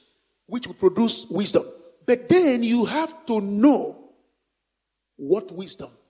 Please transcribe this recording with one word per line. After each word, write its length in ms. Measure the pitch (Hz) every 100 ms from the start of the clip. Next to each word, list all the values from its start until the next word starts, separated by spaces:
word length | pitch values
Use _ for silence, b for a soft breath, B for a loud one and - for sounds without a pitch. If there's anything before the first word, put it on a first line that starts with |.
| _ _ _ _ _
which 220 | 240 190
will 80 | -
produce 500 | 185 185 226 - -
wisdom. 340 | 175 190 170 - - - _ -
But 240 | 247 -
then 320 | 359 320 247
you 240 | 233 240 208
have 400 | 285 320 - -
to 160 | 220
know 680 | 196 202 277 240 - - - _ _ _ _ _ _ _ _ _ _ -
what 360 | 139 196 190
wisdom 380 | 175 190 - - _